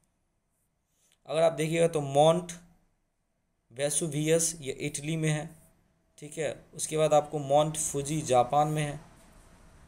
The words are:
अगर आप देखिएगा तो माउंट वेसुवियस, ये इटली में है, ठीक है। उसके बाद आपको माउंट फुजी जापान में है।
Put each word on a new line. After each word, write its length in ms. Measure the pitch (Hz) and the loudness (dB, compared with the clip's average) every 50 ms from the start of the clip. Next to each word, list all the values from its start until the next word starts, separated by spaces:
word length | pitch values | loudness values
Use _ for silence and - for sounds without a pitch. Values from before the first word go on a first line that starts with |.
| _ _ _ _ _ _ _ _ _ _ _ _ _ _ _ _ _ _ _ _ _ _ _ _ _ | _ _ _ _ _ _ _ _ _ _ _ _ _ _ _ _ _ _ _ _ _ _ _ _ _
अगर 160 | 127 143 160 | -4 0 2
आप 100 | 165 165 | 2 2
देखिएगा 360 | 156 143 156 156 165 165 170 | 2 0 -4 -2 2 2 2
तो 140 | 160 160 151 | 2 0 -2
माउंट 500 | 143 139 135 143 151 160 170 175 175 - - - - - _ _ _ _ _ _ _ _ _ _ _ _ _ _ _ _ _ _ _ _ | -4 0 4 4 6 6 4 2 -2 -8 -16 -18 -20 -20 _ _ _ _ _ _ _ _ _ _ _ _ _ _ _ _ _ _ _ _
वेसुवियस, 840 | 120 120 143 147 147 - 175 160 143 151 156 156 160 165 160 - - - | -10 -6 -4 -2 -2 -2 -4 -2 -2 -2 2 2 2 2 2 0 -4 -6
ये 100 | 139 127 | -10 -10
इटली 460 | - - - 147 147 143 143 151 165 | -8 -6 -6 -6 -6 -6 -6 -6 -4
में 120 | 160 156 156 | -2 -2 -2
है, 200 | 151 151 151 165 - - - _ _ _ _ _ _ _ _ _ _ | -2 -2 -4 -10 -14 -20 -20 _ _ _ _ _ _ _ _ _ _
ठीक 200 | - 151 147 - | -20 -18 -14 -8
है। 280 | 160 151 127 117 - - _ - | -6 -6 -6 -6 -8 -16 _ -12
उसके 240 | 151 - - 156 | -10 -8 -4 0
बाद 160 | 156 156 151 151 | 0 2 4 4
आपको 260 | 147 147 - - 151 | 4 2 2 -6 -6
माउंट 380 | 139 135 139 147 151 156 156 | -2 2 4 4 4 2 -2
फुजी 440 | - - - - 143 139 139 160 156 | -4 -6 -4 -4 -4 -4 -2 -4 -4
जापान 460 | 139 120 123 123 120 123 143 147 151 | 0 2 4 4 4 4 2 2 2
में 160 | 156 151 156 147 | 2 0 -2 -4
है। 160 | 147 143 151 - - - - - - - - - - - - - - - - - | -4 -6 -10 -14 -20 -20 -20 -20 -20 -20 -20 -20 -20 -20 -20 -20 -20 -20 -20 -20